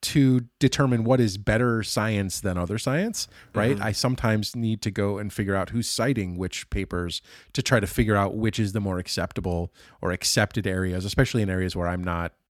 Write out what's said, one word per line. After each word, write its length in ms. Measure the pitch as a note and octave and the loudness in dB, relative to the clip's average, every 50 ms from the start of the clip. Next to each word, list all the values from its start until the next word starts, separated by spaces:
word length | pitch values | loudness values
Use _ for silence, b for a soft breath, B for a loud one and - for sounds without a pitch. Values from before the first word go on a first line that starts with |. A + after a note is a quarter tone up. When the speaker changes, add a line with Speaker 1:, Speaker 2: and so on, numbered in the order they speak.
Speaker 1:
to 400 | - - - D#3 C#3 C3 C3 B2+ A#2+ A#2+ _ _ | -6 0 4 6 6 6 6 4 2 -2 _ _
determine 460 | - C3 - - C#3+ C3 B2 A#2 A2+ | 2 2 4 4 2 4 4 2 4
what 160 | A#2 C3 B2+ | 4 4 4
is 160 | A#2+ A2 F#2 G2+ | 4 2 2 -2
better 440 | G2+ - G#2+ A2+ B2 B2 A#2 A2+ | 0 0 2 4 4 2 2 0
science 600 | G#2+ - - - G#2+ A2 A2 G2+ G2 F#2+ - - | -2 -2 -2 0 0 0 0 0 0 -2 -4 -4
than 160 | - G2 F2+ F2+ | -2 -2 -2 0
other 200 | F2 F2 G2+ A2+ | -2 -2 -2 -4
science, 520 | - - C3 D#3 F#3+ A3+ A3 - - - B B B B B | -2 -2 0 0 0 -2 -4 -6 -10 -10 B B B B B
right? 220 | G#2 G#2 A#2 C3+ G2+ | 0 2 2 2 0
Speaker 2:
Mm-hmm. 60 | G2+ | -2
Speaker 1:
I 60 | A2 G#2+ | -4 -2
sometimes 600 | - - B2+ B2+ - - A#2 A2 G#2+ G#2 - - | -2 0 -2 -2 0 2 2 2 2 0 -4 -6
need 260 | B2 A#2 A2+ A2 G#2 | -4 -2 -2 -2 -2
to 100 | - A2 | -4 -6
go 260 | G2 - G2+ G2+ G2+ G2 | -2 -2 -2 -2 -2 -4
and 140 | G#2 G#2 | -6 -8
figure 240 | - - G#2+ G2 G2 | -4 -4 -2 0 0
out 140 | G2 F#2 F2 | 0 0 -2
who's 180 | - A#2 A2+ - | -2 -4 -4 -4
citing 480 | - - A#2 B2+ C#3+ A#2 G2 F2+ F2 | -2 -2 0 0 0 0 -2 -4 -4
which 340 | F2 F#2 F2+ - - - _ | -4 -4 -4 -6 -8 -10 _
papers 520 | - G#2 F#2+ - - F2+ F2 F2 E2 - B B B B B B _ | -4 -4 -4 -4 -4 -4 -4 -4 -6 -8 B B B B B B _
to 80 | - B2+ | -4 0
try 160 | - C3+ A#2 | 2 2 2
to 80 | G2 F#2 | 2 0
figure 280 | - - A#2+ G#2+ G#2+ G2+ | 0 0 2 4 4 4
out 180 | G2 G2 - | 2 2 0
which 240 | A2 G#2+ G2 - - | 0 -2 -2 0 0
is 140 | A2 G2+ F#2+ | -2 0 0
the 80 | A2 | -2
more 180 | G2+ G2 F#2 F2+ | -2 -2 -2 -4
acceptable 720 | F#2 - - - F2+ F2+ - G2+ F2+ F#2 F2 E2+ E2+ F2 B B B B B B | -4 -6 -4 -4 -4 -4 -4 -4 -4 -2 -2 -2 -2 -4 B B B B B B
or 100 | - F2+ | -4 -4
accepted 560 | F2 F#2 - - - - G#2+ G2+ - A#2 G2 G2 | -4 -2 -2 0 2 2 2 2 0 -2 -2 0
areas, 380 | F#2 F#2 F#2 F#2 F2+ F2+ F#2 | 0 0 0 -2 -2 -2 -4
especially 360 | G2+ - - C3+ A#2+ - A#2+ | -4 2 2 2 2 2 0
in 80 | G#2+ G2 | 0 2
areas 260 | F#2 F#2 F#2 F#2 - F#2+ | 0 0 0 -2 -2 -2
where 100 | F2 F2 | -2 -2
I'm 160 | F2+ F2+ F2+ | -2 -2 -2
not 300 | F2+ F2 E2+ E2+ E2 _ _ _ | -2 -2 -2 -2 -4 _ _ _